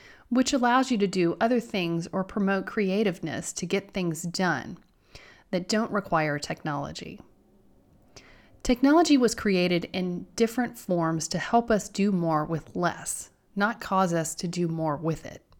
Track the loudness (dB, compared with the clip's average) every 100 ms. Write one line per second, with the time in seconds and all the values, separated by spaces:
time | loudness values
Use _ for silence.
0 | -20 -20 _ 2 2 2 4 2 2 0
1 | 2 2 0 2 2 0 0 -2 0 -2
2 | -2 -4 -4 -2 0 0 -2 -2 0 2
3 | 0 -2 -6 -6 -8 -8 -4 -4 -2 -4
4 | -4 -4 -6 -2 0 0 -6 -14 _ _
5 | _ -20 -20 -20 _ -6 -2 -2 0 -4
6 | 0 0 0 -2 -6 -8 -6 -6 -6 -10
7 | -12 -16 -20 _ _ _ _ _ _ _
8 | _ -20 -20 -20 _ -4 0 4 6 6
9 | 6 6 4 2 0 2 4 2 0 -4
10 | -4 -4 -8 -2 0 0 -4 -6 -2 0
11 | 2 0 -2 -4 2 2 4 0 0 0
12 | 2 2 2 0 0 -4 -6 -2 -2 -2
13 | -8 -10 -12 _ _ -2 -2 -2 -2 2
14 | 2 2 -2 -4 -6 -2 -2 0 -2 -2
15 | -2 -4 -8 -16 -20